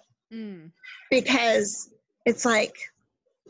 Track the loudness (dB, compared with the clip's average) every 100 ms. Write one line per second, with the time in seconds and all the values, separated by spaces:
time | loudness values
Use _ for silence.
0 | _ _ _ -14 -14 -14 -18 _ -20 -20
1 | 0 0 4 2 4 2 0 -8 -14 _
2 | _ _ -2 0 2 2 0 -6 -20 _
3 | _ _ _ _